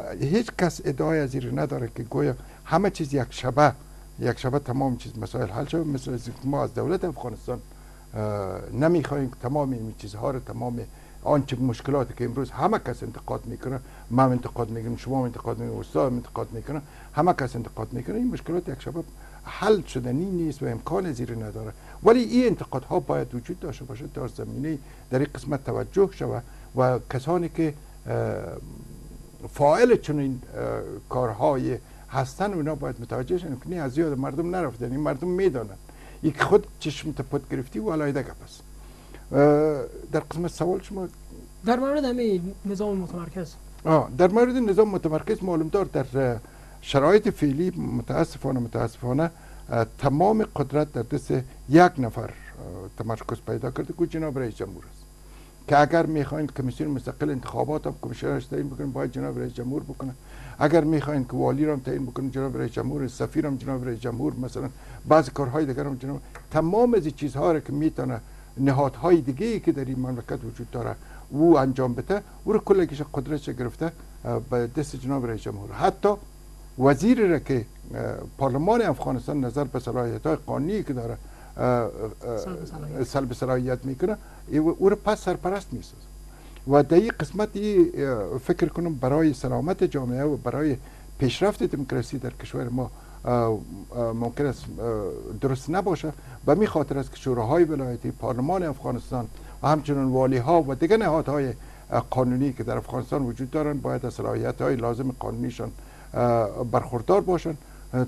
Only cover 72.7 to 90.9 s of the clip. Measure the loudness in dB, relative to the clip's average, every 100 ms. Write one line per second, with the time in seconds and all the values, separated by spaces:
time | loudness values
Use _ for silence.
72.7 | 4 4 -2 -6 -6 -4 -4 -6 -6 -6
73.7 | -4 -6 -6 -14 -12 -6 -4 -2 -2 0
74.7 | -2 -6 -6 -4 -2 -2 -4 -6 -8 -10
75.7 | 0 0 4 2 2 -4 -20 -20 -18 -12
76.7 | 4 6 8 6 6 6 4 2 0 -2
77.7 | -8 -10 -6 -4 -6 -8 -2 0 2 4
78.7 | 4 4 0 0 -2 -2 -2 0 0 -2
79.7 | -2 -2 -2 -2 -2 0 -2 -2 -2 0
80.7 | -2 -2 -4 -6 -8 -12 -18 -14 -2 2
81.7 | 2 0 -4 -8 -8 -6 -4 -4 -8 -10
82.7 | -10 -8 -4 -2 -2 -2 -2 -2 0 0
83.7 | -2 -4 -2 -2 -2 -8 -18 -2 2 2
84.7 | 4 4 4 2 0 0 -2 -2 -4 -6
85.7 | -10 -10 -18 -20 -18 -18 -20 -18 -10 4
86.7 | 6 8 6 6 2 -2 -2 -2 -2 4
87.7 | 6 6 4 0 0 -2 -2 0 2 0
88.7 | 0 -2 0 2 4 4 2 0 0 0
89.7 | 2 2 2 -2 0 0 0 -2 0 0
90.7 | 0 -6